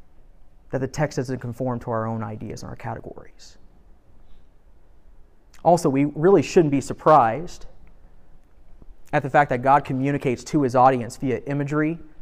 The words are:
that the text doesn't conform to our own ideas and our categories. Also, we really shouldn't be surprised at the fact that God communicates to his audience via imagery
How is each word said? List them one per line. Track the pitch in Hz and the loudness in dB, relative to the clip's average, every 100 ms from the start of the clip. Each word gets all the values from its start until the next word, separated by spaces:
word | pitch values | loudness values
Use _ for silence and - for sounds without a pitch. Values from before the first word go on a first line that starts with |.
| - - - - - - - | -20 -20 -20 -20 -20 -20 -10
that | 135 | -6
the | 131 | -6
text | - 147 - | -4 -4 -4
doesn't | 127 127 | -6 -8
conform | 120 113 127 120 | -8 -6 -6 -6
to | - | -4
our | 113 113 | -4 -4
own | 113 | -6
ideas | 110 107 107 - | -8 -10 -12 -12
and | - | -14
our | - | -12
categories. | 117 - - - - - - - - - - - - - - - - - - - - - - - - _ _ - | -12 -12 -14 -18 -20 -20 -20 -20 -20 -20 -20 -20 -20 -20 -20 -20 -20 -20 -20 -20 -20 -20 -20 -20 -20 _ _ -2
Also, | 160 175 160 | 2 4 2
we | 135 147 | 2 0
really | 147 170 196 | 2 4 4
shouldn't | - 196 156 | 6 4 4
be | 139 | 2
surprised | - 127 165 151 113 123 180 - - - - - - - - - - - - - - - - | -2 0 6 6 6 0 -8 -12 -16 -16 -20 -20 -20 -20 -20 -20 -20 -20 -20 -20 -20 -18 -6
at | 147 | -4
the | 135 | 2
fact | 151 143 | 2 2
that | 127 | 2
God | 131 143 - | 4 2 2
communicates | 131 139 143 139 117 - | -2 -2 0 -2 -4 -2
to | 151 | 0
his | 131 127 | 2 4
audience | 131 127 110 - | 4 4 -2 -6
via | 135 117 - | -4 -4 -4
imagery | 143 139 151 156 165 - - | -4 -2 -2 -2 -4 -12 -16